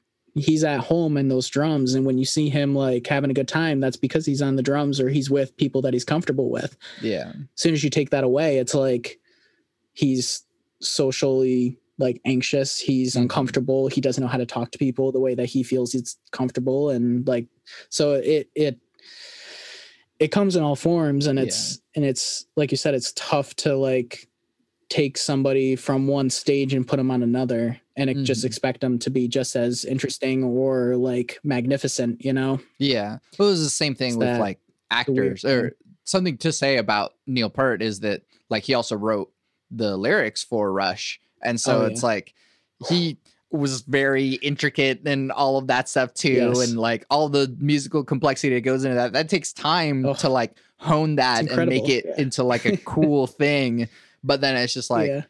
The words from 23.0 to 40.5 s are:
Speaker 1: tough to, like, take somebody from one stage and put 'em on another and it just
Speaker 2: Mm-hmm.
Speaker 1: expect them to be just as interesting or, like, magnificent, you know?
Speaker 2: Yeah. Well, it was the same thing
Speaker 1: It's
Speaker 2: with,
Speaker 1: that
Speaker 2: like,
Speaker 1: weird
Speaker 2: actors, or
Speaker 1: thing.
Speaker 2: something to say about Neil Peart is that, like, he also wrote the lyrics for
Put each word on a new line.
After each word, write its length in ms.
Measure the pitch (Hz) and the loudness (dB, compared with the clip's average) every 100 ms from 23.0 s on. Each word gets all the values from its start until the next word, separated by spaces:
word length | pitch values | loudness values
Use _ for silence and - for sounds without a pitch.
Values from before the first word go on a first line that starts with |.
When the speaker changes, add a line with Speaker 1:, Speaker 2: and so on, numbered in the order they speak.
| - - | -4 -8
Speaker 1:
tough 400 | - 147 139 - | -2 -2 -2 -2
to, 180 | 156 135 | 0 2
like, 520 | 135 127 120 - - _ _ _ _ _ - | 2 0 -2 -10 -20 _ _ _ _ _ -6
take 280 | - 143 - | -2 -2 -2
somebody 580 | - 139 135 135 131 131 | -2 0 2 2 2 0
from 320 | - 135 135 | 0 0 2
one 220 | 139 131 | 2 0
stage 440 | - - 139 139 | 0 0 2 2
and 140 | 131 123 | 0 0
put 120 | 139 | 0
'em 120 | 131 | 0
on 100 | 127 | 0
another 580 | 117 123 127 117 117 123 _ - | 2 2 0 0 -2 -4 _ -4
and 140 | 135 | -2
it 140 | 135 | 0
just 180 | 131 117 | 0 0
Speaker 2:
Mm-hmm. 60 | 120 | -2
Speaker 1:
expect 340 | 113 131 123 | -2 -4 -2
them 160 | 131 120 | -2 -2
to 100 | 147 | 0
be 180 | 131 123 | 0 0
just 280 | 135 123 127 | 0 -2 0
as 280 | 120 123 143 | 0 -2 -4
interesting 580 | 131 135 - 135 131 | -4 -4 -4 -2 0
or, 520 | 127 123 135 131 123 123 | 0 0 0 2 0 0
like, 420 | 127 123 120 - | 0 -2 -4 -6
magnificent, 800 | 147 123 123 139 139 - 120 117 | -2 -2 0 0 -2 -2 -2 -2
you 80 | 135 | -2
know? 260 | 131 131 131 - - | 0 0 -2 -6 -2
Speaker 2:
Yeah. 400 | 139 120 101 113 _ - | 0 0 -2 -8 _ 0
Well, 120 | 202 | 2
it 20 | |
was 120 | 175 | 2
the 60 | 151 | 0
same 240 | - 151 | -2 -2
thing 160 | 123 127 | -2 -2
Speaker 1:
It's 60 | 117 | 0
Speaker 2:
with, 100 | 127 | 0
Speaker 1:
that 120 | 120 | 0
Speaker 2:
like, 200 | 101 90 _ _ - 117 127 | -2 -6 _ _ -4 -2 0
Speaker 1:
weird 240 | 131 135 | 0 0
Speaker 2:
actors, 140 | - 135 | -2 0
or 160 | 127 120 | 0 0
Speaker 1:
thing. 20 | - _ - - | -6 _ -14 -2
Speaker 2:
something 320 | 190 185 127 | 0 0 -2
to 120 | 165 | -2
say 240 | 139 139 131 | 0 2 2
about 380 | 104 104 - - - | 2 0 -2 -6 -4
Neil 220 | 127 110 | -2 -2
Peart 320 | - 135 104 | 0 0 0
is 180 | 110 98 | -2 -2
that, 240 | 104 101 - _ - | -4 -4 -8 _ -6
like, 140 | 110 | -4
he 100 | 117 | 0
also 220 | 127 - 107 | 0 0 -2
wrote 360 | 110 104 - _ _ _ - | -2 -2 -4 _ _ _ -12
the 280 | 113 107 95 | -4 -4 -2
lyrics 460 | 113 202 110 - | 0 0 -2 -6
for 280 | - | -4